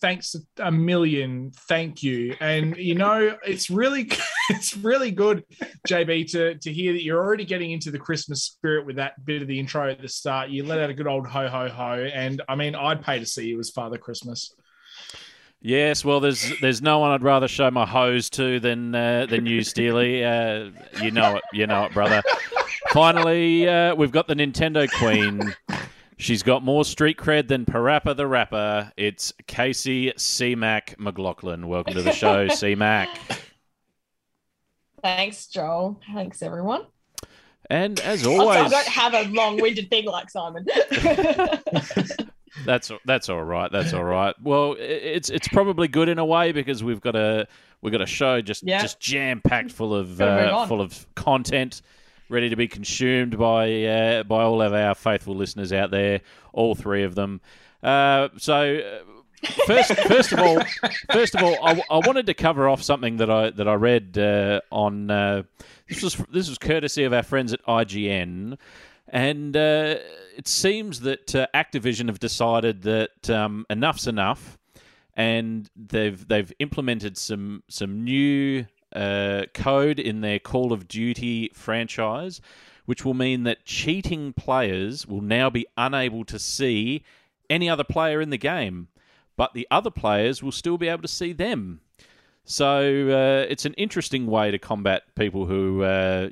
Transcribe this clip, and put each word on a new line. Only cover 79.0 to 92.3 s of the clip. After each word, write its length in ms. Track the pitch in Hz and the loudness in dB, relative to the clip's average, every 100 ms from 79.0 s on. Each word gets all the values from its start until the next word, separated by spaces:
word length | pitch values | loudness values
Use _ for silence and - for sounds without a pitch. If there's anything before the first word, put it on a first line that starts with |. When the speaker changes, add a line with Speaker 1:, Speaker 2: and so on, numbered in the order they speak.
| 101 101 101 101 95 | -2 -2 -2 -2 -4
Speaker 2:
code 440 | - 135 139 147 151 | -4 0 2 2 0
in 220 | 113 110 | -4 -4
their 180 | 107 104 | -2 -4
Call 320 | - 127 127 | -2 -2 0
of 160 | 110 90 | -2 -6
Duty 640 | 110 117 117 120 117 113 | -4 -4 -2 -4 -4 -6
franchise, 880 | - - 113 113 - 110 120 185 170 - - - _ | -8 -6 -4 -4 -4 -4 -4 -8 -14 -20 -20 -20 _
which 220 | - 123 135 | -8 -4 -2
will 80 | |
mean 300 | 127 127 127 | 0 0 0
that 200 | 120 - | -2 -4
cheating 720 | - - - 190 180 160 143 | -6 -4 -2 -2 -2 -6 -8
players 720 | - - 131 110 92 98 143 - | -8 -2 0 0 -2 -4 -8 -10
will 160 | 101 | -6
now 260 | 104 113 131 | -2 0 2
be 180 | 120 113 - | 0 -4 -4
unable 480 | 127 135 127 110 110 | -2 0 -2 -4 -8
to 120 | 107 | -10
see 640 | - - 135 110 113 147 - _ _ _ - | -8 -2 0 0 0 -4 -10 _ _ _ -4
any 220 | 160 170 | -2 0
other 140 | 156 | 0
player 360 | 143 160 160 151 | -2 0 0 0
in 80 | 156 | -2
the 80 | 131 | -2
game, 520 | 139 175 107 90 87 _ _ _ _ | -2 -2 -4 -8 -14 _ _ _ _
but 200 | - 123 | -4 -4
the 120 | 120 123 | -4 -2
other 200 | 156 226 | 0 0
players 520 | - 107 104 113 131 | -2 0 2 2 0
will 100 | 135 | -6
still 240 | - 170 175 | -6 -4 -2
be 120 | 170 | -2
able 120 | 165 | -6
to 80 | 160 | -6
see 240 | - 175 | -6 -6
them. 480 | 160 202 180 95 82 _ _ _ _ _ | -4 -4 -4 -6 -12 _ _ _ _ _